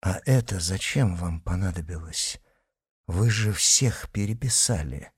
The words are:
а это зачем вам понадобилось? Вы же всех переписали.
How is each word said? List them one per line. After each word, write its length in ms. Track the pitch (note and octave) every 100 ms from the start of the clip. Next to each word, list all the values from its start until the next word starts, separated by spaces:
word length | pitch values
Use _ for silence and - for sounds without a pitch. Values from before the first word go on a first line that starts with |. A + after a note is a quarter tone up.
а 180 | F#2+ F2+ -
это 340 | C3 A#2 F#2+
зачем 560 | E2 F#2+ - - A#2+ F2
вам 260 | F2 E2
понадобилось? 1000 | - F2+ F#2+ F2 D#2 E2+ D#2+ D#2 - - _ _ _ _ _ _ -
Вы 220 | F2+ A#2
же 240 | G#2+ G#2+
всех 580 | G2 - - B2+ - -
переписали. 1000 | - G2+ A2+ C3+ - - G#2+ D2 C2+ -